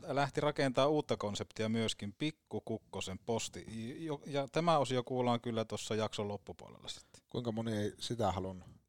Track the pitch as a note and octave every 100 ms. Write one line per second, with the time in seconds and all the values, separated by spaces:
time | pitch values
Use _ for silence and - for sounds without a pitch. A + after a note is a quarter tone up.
0 | - C3+ C#3 - D3 D3 C3+ B2+ C#3 D3+
1 | - A2+ G#2 G2+ - - A2 A2+ A2 -
2 | G2+ - D3+ - _ G#2+ - A2 - G2
3 | F#2+ F#2 - A2+ - - F2 A2 A2+ D#3+
4 | D#3+ C#3+ - C#3 C#3 D#3+ E3+ D#3 B2 B2+
5 | - B2+ B2 A#2+ B2 A2+ A2 G#2 - A2
6 | G#2+ - G#2 G2+ - - - - - -
7 | - - _ B2+ A#2+ A2 A2+ G#2 G#2 -
8 | - A#2 G2+ F2+ F#2+ F#2 - -